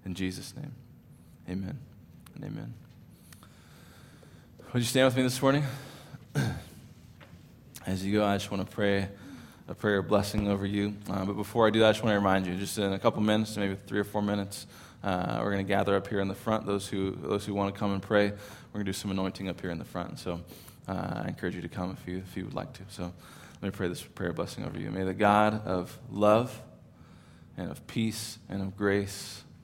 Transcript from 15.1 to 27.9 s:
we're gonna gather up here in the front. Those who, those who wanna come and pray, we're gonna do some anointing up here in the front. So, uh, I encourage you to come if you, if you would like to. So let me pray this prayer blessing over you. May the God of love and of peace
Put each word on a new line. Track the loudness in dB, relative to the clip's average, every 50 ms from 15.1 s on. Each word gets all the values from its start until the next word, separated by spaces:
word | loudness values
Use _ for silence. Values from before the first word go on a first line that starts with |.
| 0 0 0 0 0 0
we're | 0 0
gonna | 0 -2 0
gather | 2 2 2 4 4 4
up | 2 2 0
here | -2 0
in | 0 0
the | -2
front. | -4 0 0 0 0 2 0
Those | -2 -2 -2 -4
who, | -4 -2 -2 -2 -2 -4
those | -2 -2 -2 0 0 -2
who | -2
wanna | 0 0 0
come | -2 -2 -2 -2
and | -2 -2
pray, | -2 4 4 6 6 4
we're | 2 -6 -12 -16 -16 -18 -18 -12 -8
gonna | -6 -4
do | -4 -4
some | -4 -2 -2
anointing | 0 0 0 -2 -2 -4 -4 -6
up | -6 -4
here | -4 -6
in | -6 -6
the | -8
front. | -6 -6 -6 -6 -6 -8 -8
So, | -6 -6 -6 -6 -6 -12 -16 -18 -18 -20 -20 -16 -8 -6
uh, | -4 -4 -2 -4 -4 -4 -4
I | -6
encourage | -6 -4 -4 -4 -4
you | -4
to | -8 -8
come | -4 -4 -4 -4 -4 -8
if | -8 -8
you, | -8 -8
if | -8 -8 -8 -8
you | -8
would | -6 -6
like | -8 -8 -8 -10
to. | -16 -16 -16
So | -10 -8 -8 -8 -10 -12 -18 -20 -20 -20 -20 -20 -16 -6
let | -6
me | -6
pray | -4 -2 -2 -2
this | -2 -4 -10
prayer | -14 -10 -6 -4 -4 -2
blessing | -2 -4 -6 -6 -8 -8
over | -6 -6 -6
you. | -6 -4
May | -4 -2 -2
the | -2 0
God | 4 6 8 8 8 8 6 4 0 -2
of | -2 -2 -2 -2 -4 -10 -14 -14 -10
love | -2 4 6 8 8 8 6 2 -4 -12 -16 -18 -20 -20 -20 -20 -20 -20 -20 -20 -20 -20 -20 -20 -20 -20 -20 -18 -10 -8
and | -6 -6
of | -6 -10 -12
peace | -8